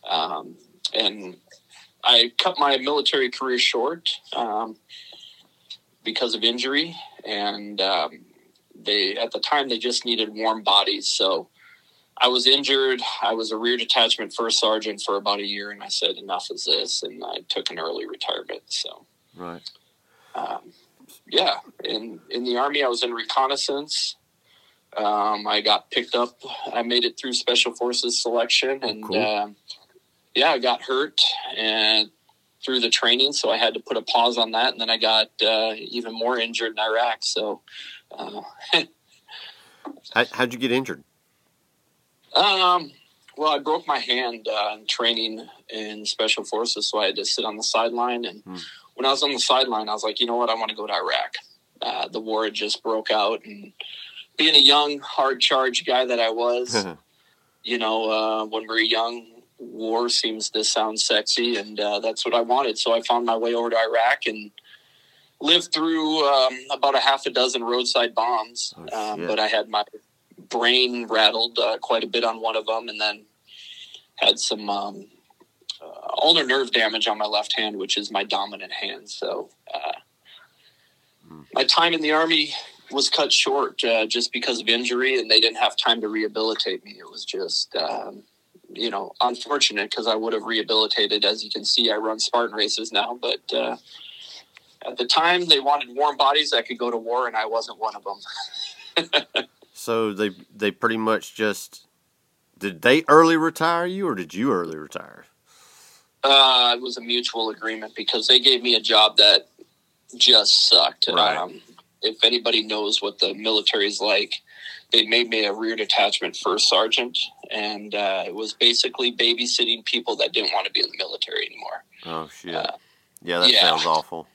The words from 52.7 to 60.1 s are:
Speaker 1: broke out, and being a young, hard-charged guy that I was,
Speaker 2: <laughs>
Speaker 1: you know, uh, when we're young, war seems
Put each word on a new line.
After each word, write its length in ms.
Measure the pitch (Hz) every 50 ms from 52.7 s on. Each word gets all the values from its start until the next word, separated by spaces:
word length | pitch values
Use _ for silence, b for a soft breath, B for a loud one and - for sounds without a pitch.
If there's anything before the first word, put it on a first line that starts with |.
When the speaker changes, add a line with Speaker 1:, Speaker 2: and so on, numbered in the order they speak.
| - -
Speaker 1:
broke 280 | _ 110 113 110 107 -
out, 340 | 113 107 101 101 113 - -
and 280 | 107 104 101 101 - _ B B B B B B B B B B B _
being 180 | - 151 160 151
a 40 | 147
young, 400 | 147 143 143 147 147 147 147 143
hard-charged 840 | 139 - - - 135 135 131 123 - - 139 135 131 127 120 - -
guy 180 | 117 127 127 127
that 160 | 123 123 120
I 100 | 113 113
was, 560 | 113 117 117 120 123 123 123 123 120 110 98
Speaker 2:
<laughs> 760 | 92 82 - _ _ _ _ _ _ _ _ _ _ _ _ _
Speaker 1:
you 140 | - 120 120
know, 320 | 113 107 110 110 113 110
uh, 340 | 110 110 110 110 110 110 110
when 200 | 107 110 110 110
we're 120 | 110 113 113
young, 600 | 113 113 113 110 113 117 120 120 117 - - - _ _ _ _
war 500 | 127 120 117 110 110 110 113 117 120
seems 420 | 120